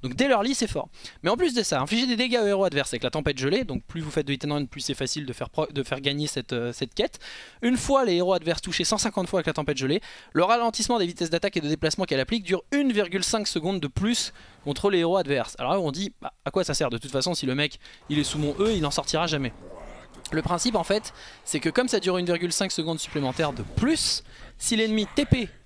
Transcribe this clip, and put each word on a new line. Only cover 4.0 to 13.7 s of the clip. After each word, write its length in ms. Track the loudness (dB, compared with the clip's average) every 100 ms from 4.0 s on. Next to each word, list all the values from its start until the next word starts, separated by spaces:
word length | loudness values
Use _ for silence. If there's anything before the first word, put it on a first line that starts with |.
vous 80 | -4
faites 160 | -2 -2
de 80 |
hit 100 | -2
and 80 | -2
run, 140 | -2 -4
plus 160 | -6
c'est 100 | -6
facile 320 | -4 -4 -4
de 80 | -6
faire 160 | -8 -6
pro-, 200 | -2 -2
de 100 | -2
faire 200 | -4 -2
gagner 240 | -2 -2 -2
cette, 260 | -4 -4
euh, 220 | -4 -4
cette 180 | -4 -6
quête. 260 | -2 -2 -4 -16 -16 -18 -2
Une 160 | 0 2
fois 260 | 4 4
les 120 | 4 2
héros 180 | 2
adverses 260 | 2 2 -2
touchés 240 | -2 -2
cent 140 | 0 0
cinquante 280 | 0 -2 0
fois 120 | 0
avec 80 | 0
la 80 |
tempête 240 | -2 -2 0
gelée, 240 | 0 0 -2 -20 -4
le 100 | 2
ralentissement 540 | 4 6 4 0 0 2
des 80 | 2
vitesses 240 | -2 -2
d'attaque 260 | 0 0 0
et 60 |
de 60 | 0
déplacement 360 | 0 0 0
qu'elle 160 | 0 0
applique 240 | 2 -2
dure 180 | 0 -2 0
une 200 | 2 4
virgule 320 | 2 2 0
cinq 220 | 0 0 0
secondes 340 | -2 -2